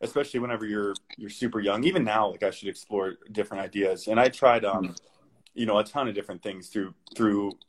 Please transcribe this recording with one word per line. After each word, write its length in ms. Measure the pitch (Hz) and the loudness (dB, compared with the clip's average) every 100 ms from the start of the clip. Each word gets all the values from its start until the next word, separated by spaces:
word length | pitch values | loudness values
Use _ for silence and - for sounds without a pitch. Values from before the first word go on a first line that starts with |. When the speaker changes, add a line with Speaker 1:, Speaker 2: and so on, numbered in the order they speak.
Speaker 1:
especially 380 | 113 147 143 127 | -4 -2 0 -2
whenever 260 | 120 113 110 | -2 -4 -2
you're, 260 | 107 101 98 - - | -2 -2 -4 -12 -16
you're 140 | 101 | -12
super 280 | - 120 110 | -4 -4 0
young. 240 | 98 107 | 0 2
Even 200 | 151 190 | 2 2
now, 260 | 113 107 104 | 2 2 2
like, 120 | - | 0
I 80 | 98 | -2
should 180 | - 98 | -2 -10
explore 460 | 90 - 101 95 87 - | -10 -4 -2 -2 -6 -10
different 320 | 104 101 98 | -4 -4 -4
ideas. 440 | 95 101 95 92 - | -6 0 0 0 2
And 120 | 110 | 4
I 80 | 127 | 4
tried, 360 | - 131 117 | 6 6 6
um, 200 | 104 95 | 2 -2
Speaker 2:
Mm-hmm. 80 | 92 87 _ _ _ _ _ | -4 -8 _ _ _ _ _
Speaker 1:
you 120 | - 113 | -4 2
know, 120 | 104 | 2
a 60 | |
ton 220 | 104 147 127 | 2 -2 -4
of 80 | |
different 280 | 101 98 87 | -4 -8 -10
things 260 | 104 95 87 | -10 -10 -8
through, 260 | 107 95 - - - | -6 -6 -8 -10 2
through 360 | 110 101 101 - | 4 4 0 -6